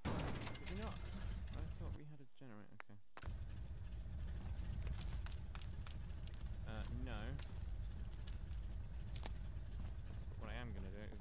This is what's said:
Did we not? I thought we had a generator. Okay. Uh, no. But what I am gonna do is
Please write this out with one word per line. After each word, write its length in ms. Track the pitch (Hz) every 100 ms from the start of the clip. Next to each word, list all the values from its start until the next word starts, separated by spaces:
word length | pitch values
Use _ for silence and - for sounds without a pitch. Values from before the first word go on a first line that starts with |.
Did 640 | - - - - - - -
we 160 | 190
not? 80 | 220
I 720 | - - 196 - - - - - -
thought 160 | 160 90
we 80 |
had 160 | 151 151
a 80 | 135 -
generator. 400 | 131 104 101 101
Okay. 160 | - 101 - - - - - - - - - - - - - - - - - - - - - - - - - - - - - - - - - - - - -
Uh, 160 | 110 104 117 127
no. 80 | 107 110 139 - - - - - - - - - - - - - - - - - - - - - - - - - - - - -
But 80 | -
what 80 | 107
I 80 | 113
am 160 | 120 98
gonna 160 | 98
do 80 | 101 104
is 80 | 104